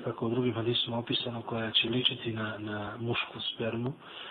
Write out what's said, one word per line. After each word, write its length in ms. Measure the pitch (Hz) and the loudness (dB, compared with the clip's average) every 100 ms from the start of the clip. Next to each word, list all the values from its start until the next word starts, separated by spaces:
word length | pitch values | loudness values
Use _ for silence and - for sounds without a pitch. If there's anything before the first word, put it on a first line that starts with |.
kako 220 | 123 - 117 | 0 0 2
u 40 | |
drugim 240 | 123 123 | 4 4
hadisima 440 | 110 113 120 120 117 | 4 4 2 2 0
opisano, 440 | 117 117 123 117 | 2 0 0 -2
koja 280 | 110 117 110 | -2 0 2
će 180 | - 113 | 4 4
ličiti 440 | 123 120 127 113 | 2 0 -4 -4
na, 260 | 110 107 104 | -2 -2 -4
na 380 | 107 107 104 117 | -4 -4 -4 -4
mušku 400 | 117 117 - 104 | 0 0 -2 -4
spermu, 520 | - - 113 117 123 160 - - - | -6 -2 -2 0 -2 -4 -12 -12 -12